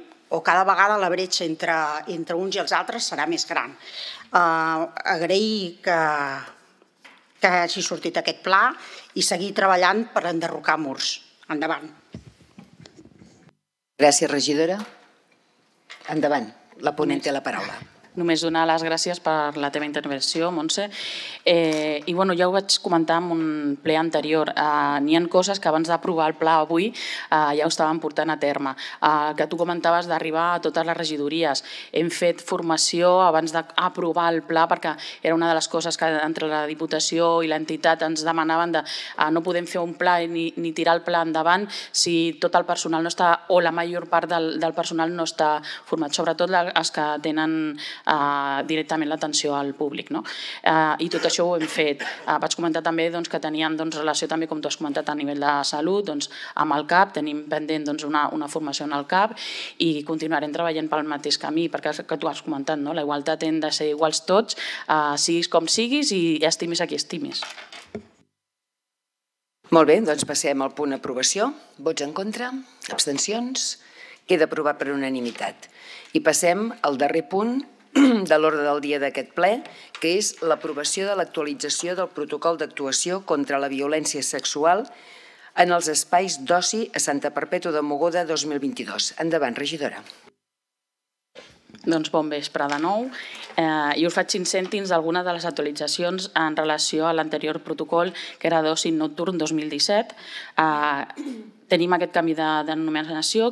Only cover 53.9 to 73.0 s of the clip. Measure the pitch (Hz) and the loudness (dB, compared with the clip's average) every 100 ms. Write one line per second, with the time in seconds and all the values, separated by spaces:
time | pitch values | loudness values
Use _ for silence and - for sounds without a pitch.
53.9 | 156 156 147 156 160 160 156 151 - 151 | -2 -2 -2 -2 -2 -2 -4 -4 -4 -4
54.9 | 143 151 147 143 147 143 143 143 151 160 | -2 -2 -4 -4 0 0 2 0 0 0
55.9 | 202 196 147 - - - - 151 147 151 | 0 0 -4 -6 -10 -8 -2 2 2 4
56.9 | 175 196 160 151 147 151 151 156 156 147 | 4 4 2 -4 -4 -4 -4 -2 -2 -2
57.9 | 151 147 147 147 156 147 160 151 135 151 | -4 -2 0 0 -2 -4 -4 -4 -6 -4
58.9 | 143 143 185 214 226 - - - - 170 | -4 0 2 2 -2 -10 -10 -10 -2 -2
59.9 | 147 147 160 156 156 151 156 170 156 151 | 0 -4 -4 -2 -2 -2 -2 -2 0 0
60.9 | 156 151 147 147 143 151 156 165 147 151 | 0 -2 -4 -4 -4 -2 -2 -2 -2 -4
61.9 | 151 - 156 160 143 - 143 139 156 143 | -4 -4 -4 -4 -4 -6 -6 -2 -2 -2
62.9 | 165 143 147 143 160 160 160 156 - 151 | -2 -2 -2 -2 -2 -2 -2 -2 -2 -2
63.9 | 147 160 156 - 190 220 - - - - | 2 2 0 2 2 2 -4 -8 -8 0
64.9 | 156 147 143 - 170 165 170 160 - 240 | 2 2 2 2 2 2 2 2 2 2
65.9 | 294 285 196 165 156 156 - 170 170 165 | 0 2 2 2 2 2 0 -2 -2 -2
66.9 | 147 - 160 139 - - - - - - | -4 -6 -8 -6 -8 -10 -12 -18 -20 -16
67.9 | - - _ _ _ _ _ _ _ _ | -16 -16 _ _ _ _ _ _ _ _
68.9 | _ _ _ _ _ _ _ - 165 151 | _ _ _ _ _ _ _ 2 6 8
69.9 | 175 196 147 139 143 156 139 135 135 147 | 6 4 0 -2 -2 0 0 -2 -2 -4
70.9 | 135 - 123 131 196 240 294 - - 147 | -4 -4 -2 0 0 -2 -2 -14 -6 -4
71.9 | 156 143 156 202 214 247 262 - - - | -4 -4 -6 -6 -6 -8 -10 -12 -16 -8
72.9 | - | -4